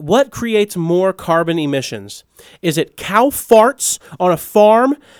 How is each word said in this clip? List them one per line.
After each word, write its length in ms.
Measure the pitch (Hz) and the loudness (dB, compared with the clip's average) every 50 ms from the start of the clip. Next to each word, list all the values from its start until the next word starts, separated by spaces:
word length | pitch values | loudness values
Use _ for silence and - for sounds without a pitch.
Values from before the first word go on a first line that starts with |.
what 300 | 151 147 202 262 277 - | -4 0 0 0 0 -2
creates 460 | - - 233 233 220 208 208 208 - 180 | -4 -10 -6 -2 0 0 -2 -2 -4 -6
more 340 | 165 165 170 180 185 190 | -2 0 0 0 0 0
carbon 460 | 185 - - - 165 165 170 165 165 165 | -2 -4 -2 0 0 0 0 -2 -4 -4
emissions? 640 | 151 143 139 135 127 - 123 104 98 101 - - _ _ _ _ - - - - | -4 -2 -4 -4 -6 -6 -12 -12 -14 -16 -20 -20 _ _ _ _ -20 -20 -16 -6
Is 140 | - 170 147 160 | -6 -4 -2 -2
it 180 | 143 - _ | -4 -6 _
cow 300 | - - - 190 220 247 285 | -14 -8 -2 0 0 0 0
farts 680 | 277 - - - 233 220 214 254 277 - - - - - _ - - - | -2 -4 2 4 6 6 6 4 0 -4 -6 -6 -6 -8 _ -16 -6 -2
on 140 | 180 180 | 0 0
a 40 | 170 156 | 0 -2
farm 580 | - - - 214 208 214 220 233 254 269 285 - _ _ - | -4 -2 2 4 4 4 4 4 2 0 -2 -4 _ _ -20